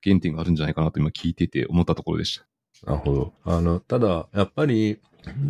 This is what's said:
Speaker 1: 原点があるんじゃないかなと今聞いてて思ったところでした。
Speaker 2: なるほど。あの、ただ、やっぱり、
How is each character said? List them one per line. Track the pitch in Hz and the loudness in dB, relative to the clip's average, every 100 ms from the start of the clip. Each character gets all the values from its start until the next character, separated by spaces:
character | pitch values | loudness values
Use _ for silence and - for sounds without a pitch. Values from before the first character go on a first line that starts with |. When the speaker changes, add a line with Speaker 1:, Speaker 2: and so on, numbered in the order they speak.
Speaker 1:
原 | 98 95 | 2 4
点 | 85 | 2
が | 80 | -2
あ | |
る | 82 | 0
ん | 80 | 0
じ | |
ゃ | 78 | 0
な | |
い | |
か | 78 | 0
な | 80 | 0
と | 78 | 0
今 | 73 | -2
聞 | - 85 | -2 -4
い | - | -2
て | 85 | -2
て | 71 - | -2 0
思 | 87 | 2
っ | 87 | 2
た | |
と | - | 0
こ | - | -2
ろ | 82 | -4
で | 85 | -4
し | - - _ _ _ | -8 -14 _ _ _
た。 | - | -4
Speaker 2:
な | 71 | -2
る | |
ほ | - | 0
ど。 | 69 - - | 0 -2 -6
あ | 92 85 | -2 0
の、 | 85 87 | 2 0
た | - 123 | -2 0
だ、 | 110 82 - | 2 0 -2
や | 101 | -2
っ | 98 | -2
ぱ | - 151 | 0 0
り、 | 113 107 104 _ _ - - 143 | 2 0 -2 _ _ -12 -6 -4